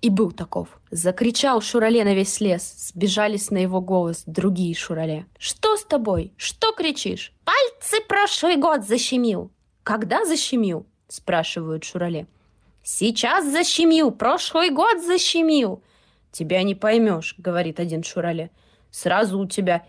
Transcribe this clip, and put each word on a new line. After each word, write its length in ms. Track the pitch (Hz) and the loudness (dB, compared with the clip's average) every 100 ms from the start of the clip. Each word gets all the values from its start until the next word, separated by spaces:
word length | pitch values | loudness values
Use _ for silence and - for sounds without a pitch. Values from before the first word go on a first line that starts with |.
и 80 | 240 | 0
был 220 | 190 214 | 2 2
таков. 480 | - 175 180 175 - - | -2 -8 -8 -8 -12 -12
Закричал 720 | 170 180 185 233 247 277 233 | -4 -2 2 0 2 2 2
Шурале 420 | 214 240 220 233 | 0 2 4 4
на 120 | 202 190 | 4 2
весь 260 | 196 - | 0 0
лес. 480 | 208 175 - - - | 0 0 -4 -12 -10
Сбежались 600 | 175 196 190 214 202 - | -2 -2 2 0 0 -2
на 80 | 196 | 0
его 220 | 185 185 | 0 -2
голос 420 | 180 185 170 165 - | 0 0 0 -4 -8
другие 480 | 160 185 180 175 | -2 0 0 -2
Шурале. 540 | 165 - 160 160 156 180 - | -4 -6 -4 -4 -6 -10 -12
«Что 400 | - - 427 415 | -10 -4 0 0
с 80 | - | 0
тобой? 480 | 294 214 175 - - | -2 0 -2 -2 -8
Что 380 | - - 247 | -10 -2 -2
кричишь?» 580 | 247 330 - 190 185 - _ | 0 -2 -4 -6 -8 -10 _
«Пальцы 600 | - 466 494 - - 440 440 | 0 2 2 -2 -2 0 0
прошлый 480 | 403 403 - 330 320 | 0 2 2 0 2
год 320 | 320 294 202 | 2 2 0
защемил». 640 | 233 - 254 233 180 180 _ _ _ | -2 0 0 0 -2 -6 _ _ _
«Когда 420 | - 220 180 285 403 | -4 -4 0 0 0
защемил?» 640 | 320 - 247 202 160 - _ - | 0 0 0 0 -2 -8 _ -20
спрашивают 760 | - - 175 160 175 160 156 | -12 -2 -2 -2 -4 -6 -6
Шурале. 420 | - 175 175 160 175 _ _ _ _ _ | -6 -6 -4 -6 -10 _ _ _ _ _
«Сейчас 640 | - - 214 226 240 359 294 | -8 -2 0 0 0 2 2
защемил, 640 | 302 349 - 330 320 285 | 0 0 4 4 6 4
прошлый 640 | - 226 349 - 320 359 | 2 0 0 0 0 2
год 340 | 277 427 381 339 | 2 2 2 2
защемил». 760 | 359 - 339 320 302 214 185 _ _ _ _ _ | 0 2 2 4 4 2 -4 _ _ _ _ _
«Тебя 320 | - 160 185 | -8 -2 0
не 100 | 196 | 0
поймешь», 600 | 196 214 233 220 165 - - | 0 2 4 4 2 -4 -8
говорит 420 | 180 175 165 156 | -4 -2 -2 -4
один 220 | 170 160 | -4 -4
Шурале. 480 | 165 185 170 165 165 _ _ _ _ | -6 -4 -4 -4 -8 _ _ _ _
«Сразу 480 | - 175 185 220 196 | -4 0 2 2 0
у 80 | 190 | -4
тебя 400 | - 190 170 | -2 0 0